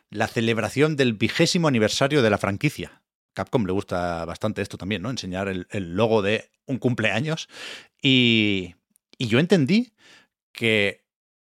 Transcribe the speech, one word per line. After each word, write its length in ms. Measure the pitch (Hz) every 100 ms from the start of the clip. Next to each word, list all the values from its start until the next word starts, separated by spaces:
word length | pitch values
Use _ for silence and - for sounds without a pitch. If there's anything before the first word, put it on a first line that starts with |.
| _
la 180 | 104 110
celebración 640 | - 113 113 104 127 156 143
del 180 | 127
vigésimo 540 | 101 110 - 165 180 160
aniversario 520 | 120 107 - 139 147
de 80 | 113
la 80 | 98
franquicia. 680 | 98 101 147 - 82 - _ _ _
Capcom 300 | - 95 131
le 80 | 92
gusta 520 | 98 - 90 87 85
bastante 380 | 82 82 110 98
esto 160 | 101 87
también, 240 | 90 104
¿no? 80 | 104
Enseñar 380 | 120 95 90 98
el, 180 | 92 92
el 240 | 107 85
logo 280 | 90 113 110
de 280 | 98 107 - _ -
un 120 | 127
cumpleaños. 680 | 127 117 107 101 151 160 - - - - - _
Y, 760 | 139 131 120 113 107 98 90 - _ _ _ -
y 80 | 120
yo 120 | 117
entendí 560 | 170 185 135 208 247 _ _ - _ _ _
que 540 | - 117 107 101 - _ _ _ _